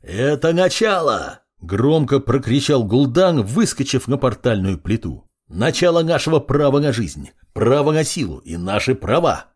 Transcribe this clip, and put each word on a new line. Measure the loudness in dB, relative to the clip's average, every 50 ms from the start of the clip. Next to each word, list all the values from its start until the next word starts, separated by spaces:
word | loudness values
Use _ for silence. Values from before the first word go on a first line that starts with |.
"Это | -14 -10 -4 -2 0 0 0 0 0 0
начало!" | 2 4 2 2 2 2 0 0 2 0 0 0 0 0 -4 -8 -12 -16 _ _ _ _
громко | -8 -4 -2 0 2 4 4 2 2 2 0 0
прокричал | 0 0 -2 0 0 0 0 0 2 2 0 0 2
Гул'дан, | 2 2 2 2 2 2 2 2 4 2 0
выскочив | -2 -2 0 0 0 0 -2 -4 -4 -2 -2 -4 -2 -2
на | -4
портальную | 0 0 -2 -2 -2 -2 -2 0 0 0 -2 -4 -4
плиту. | _ -4 -4 -4 -4 -8 -12 -12 _ _ _ _ _ _
"Начало | -6 -2 -2 -2 0 2 2 2 4 2
нашего | 2 2 0 0 0 2 0 0
права | 0 0 0 2 2 2 2 2
на | 2 0
жизнь, | 0 -2 -4 -6 -8 -12 -16 -18 _ _ -20 _
права | _ 0 2 2 4 4 2 2
на | 2 0 0
силу | -2 -4 -6 -6 -6 -8 -14
и | _ -12 -10
наши | -8 -6 -4 -4 -2 0 -2 -2
права. | -2 -2 0 0 2 2 0 0 -2 -8 _ _